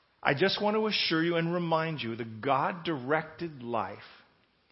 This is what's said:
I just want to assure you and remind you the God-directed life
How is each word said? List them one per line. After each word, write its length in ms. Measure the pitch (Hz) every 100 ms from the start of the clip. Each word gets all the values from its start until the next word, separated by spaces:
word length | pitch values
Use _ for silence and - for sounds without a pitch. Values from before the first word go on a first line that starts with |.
| _ _
I 120 | -
just 280 | 135 190 -
want 140 | 208 214
to 120 | 214
assure 360 | 202 - 165
you 140 | 165 170
and 160 | 165
remind 480 | 175 170 160 160 151
you 160 | 117 113
the 80 | 117
God-directed 1400 | 110 135 135 165 190 165 156 123 156 160 - 170 143
life 340 | 120 120 98 104 - - - _ _ _ _